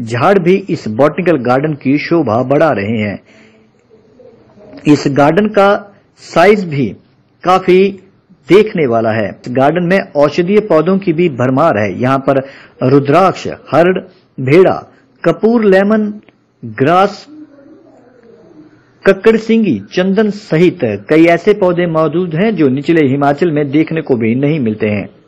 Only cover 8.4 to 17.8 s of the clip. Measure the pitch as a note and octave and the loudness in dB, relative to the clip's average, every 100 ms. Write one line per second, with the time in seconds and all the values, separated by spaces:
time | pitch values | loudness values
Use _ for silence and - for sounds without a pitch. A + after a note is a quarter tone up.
8.4 | - F#3+ G#3+ F3+ C3+ A2+ A2+ A2 G2 - | 2 4 4 -2 0 0 0 -2 -4 -8
9.4 | - B2 C#3+ E3 F3 F#3+ F#3+ D3 D3 D#3+ | -6 0 0 0 0 -2 -2 -2 0 0
10.4 | F3 G#3 G#3 D#3+ D#3+ G3 G3 D#3 F3 A#2 | 0 0 2 0 0 -2 -2 -2 -2 -2
11.4 | B2 C3 E3 G#2 G#2+ F#2+ B2+ C3+ C3+ C3+ | -2 0 0 0 -4 -2 -2 0 0 -2
12.4 | - - - _ B2+ C#3+ C3+ D#3 F#3+ - | -4 -16 -20 _ 2 2 4 2 2 0
13.4 | F2+ C#2+ - C#3+ F3 F#3 - _ _ - | -10 -12 -2 0 2 0 -8 _ _ -8
14.4 | C3 E3 F3+ E2 - _ _ _ E3+ D#3+ | 2 4 4 0 -8 _ _ _ -4 0
15.4 | G#3+ A#3 G#3+ F#3+ G3+ A3 G#3 G#3 - _ | 0 2 2 2 2 0 -2 -8 -18 _
16.4 | _ _ A#2 A2 C3+ F3+ G3 - - D4+ | _ _ -16 -2 0 2 0 -4 -18 -20
17.4 | - - - - | -20 -20 -20 -20